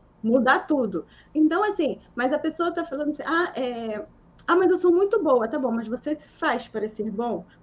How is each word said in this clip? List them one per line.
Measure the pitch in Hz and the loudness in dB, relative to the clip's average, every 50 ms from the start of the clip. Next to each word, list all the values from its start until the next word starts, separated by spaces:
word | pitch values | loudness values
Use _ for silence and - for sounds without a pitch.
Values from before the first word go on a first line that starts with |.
| _ _ _ _ - | _ _ _ _ -2
Mudar | 220 226 269 226 254 277 370 | 2 2 4 4 4 4 2
tudo. | - - 311 277 247 202 180 165 - - - - - _ - | 2 0 0 0 0 -2 -4 -6 -8 -10 -18 -20 -18 _ 0
Então, | 302 311 302 311 359 415 | 2 2 4 4 2 0
assim, | 427 403 - 330 254 190 - - - - | 0 0 0 -2 -2 -2 -6 -10 -14 -6
mas | 233 240 262 294 | -4 -2 0 0
a | 302 | 0
pessoa | - 320 311 - 339 349 339 | -2 -4 -2 -2 -2 -2 -2
tá | 339 320 | -4 -6
falando | - 269 277 302 285 | -6 -6 -6 -4 -4
assim, | 302 - - | -4 -6 -4
"Ah, | - 320 330 349 339 - | -2 0 0 0 -2 -2
é... | 226 262 247 240 233 233 220 214 214 - - - _ _ _ _ - - | -4 -4 -4 -4 -6 -6 -6 -8 -8 -10 -12 -16 _ _ _ _ -10 -2
ah, | - 339 | 2 2
mas | 359 381 349 | 4 4 4
eu | 370 - | 2 4
sou | - 359 339 | 4 4 4
muito | 349 403 403 440 427 320 | 4 4 2 2 2 2
boa." | 311 262 240 220 220 | 4 2 2 2 0
Tá | 302 302 | -4 -2
bom, | 262 247 226 | -2 -2 -2
mas | 226 226 220 | -4 -4 -6
você | 226 247 - 294 302 | -8 -8 -6 -6 -6
se | 302 - - | -8 -8 -20
faz | _ - - 311 247 247 - - | _ -4 -2 -2 -2 -2 -4 -8
parecer | - 214 202 214 214 - 208 220 | -8 -6 -6 -6 -6 -6 -8 -6
bom? | 196 196 240 240 208 175 - - _ _ | -6 -4 -4 -4 -4 -6 -8 -12 _ _